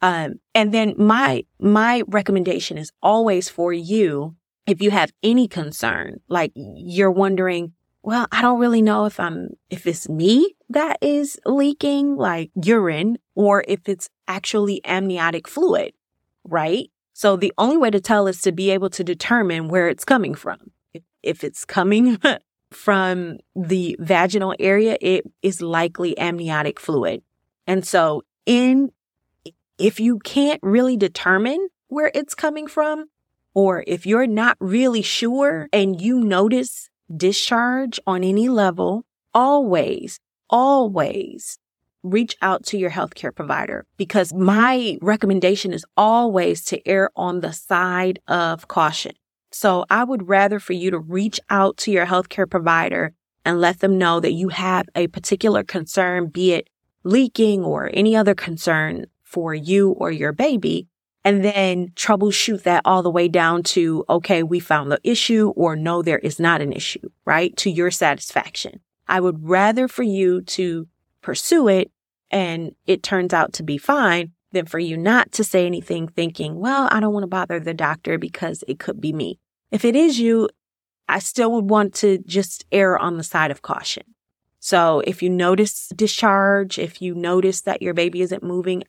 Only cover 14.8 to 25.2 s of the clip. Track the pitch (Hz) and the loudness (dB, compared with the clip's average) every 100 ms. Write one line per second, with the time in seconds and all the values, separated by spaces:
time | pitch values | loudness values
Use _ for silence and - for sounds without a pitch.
14.8 | - 185 190 180 165 165 - - 359 - | -4 -2 -2 -2 -2 -4 -8 -2 2 2
15.8 | - - _ _ _ _ - 165 156 202 | -2 -10 _ _ _ _ -6 -4 -2 -2
16.8 | - _ _ - 208 190 190 - 220 320 | -4 _ _ -2 0 2 0 0 2 2
17.8 | 247 202 - 214 196 180 196 170 190 190 | 2 2 2 2 2 0 -2 0 2 0
18.8 | 190 - 175 170 - 240 196 165 160 180 | 0 -4 -6 -4 0 0 0 -2 -2 0
19.8 | 170 - - 262 165 147 - 87 - _ | 0 0 0 0 0 -6 -10 -12 -14 _
20.8 | _ 165 - _ - 170 147 - - - | _ -20 -20 _ -6 -6 -6 -10 -8 -2
21.8 | 180 208 247 220 302 240 _ _ _ - | 2 4 4 2 0 -2 _ _ _ -8
22.8 | - 196 185 180 170 156 _ - 170 185 | 0 0 0 -2 -6 -12 _ -8 -2 -2
23.8 | 175 - 160 185 185 202 190 - 190 196 | -2 -4 0 2 2 0 -2 -2 2 2
24.8 | 220 220 - 185 | 2 0 0 0